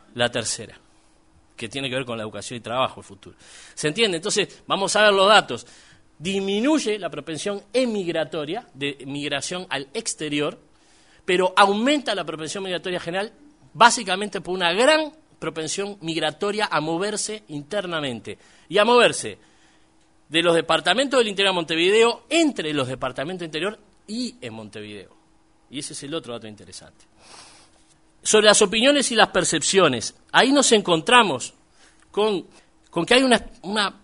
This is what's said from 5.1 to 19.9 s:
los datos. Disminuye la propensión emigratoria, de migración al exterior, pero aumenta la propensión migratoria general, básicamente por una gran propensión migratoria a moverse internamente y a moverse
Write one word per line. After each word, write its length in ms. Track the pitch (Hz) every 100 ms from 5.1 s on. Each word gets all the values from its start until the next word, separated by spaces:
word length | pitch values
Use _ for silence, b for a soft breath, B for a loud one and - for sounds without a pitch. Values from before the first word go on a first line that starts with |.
los 160 | 196 190
datos. 380 | 208 - 120 - b b b b -
Disminuye 800 | 156 196 196 202 254 311 220 208
la 120 | 175
propensión 520 | 151 139 151 202 202 -
emigratoria, 920 | 247 254 208 175 160 156 170 147 208 -
de 240 | 135 143 139 135
migración 600 | 143 143 139 - 180 180
al 180 | 139 139
exterior, 640 | 233 226 - 156 147 147 - _ b b b b b -
pero 260 | 180 185
aumenta 600 | 196 202 202 247 294 262
la 100 | 202
propensión 400 | 160 156 156 196
migratoria 360 | 190 170 185 175
general, 340 | 170 185 220 - - _ -
básicamente 680 | 147 233 240 190 185 208 190
por 140 | 170
una 180 | 185 175
gran 400 | 185 262 311 302 - _ -
propensión 600 | 165 160 156 - 202 202
migratoria 640 | 160 160 156 151 202 208 208
a 100 | -
moverse 640 | 156 165 202 208 - 214 -
internamente 920 | 147 143 208 185 160 143 113 104 95 b b b
y 100 | 180
a 60 |
moverse 540 | 214 247 196 143 113 92 b b b b b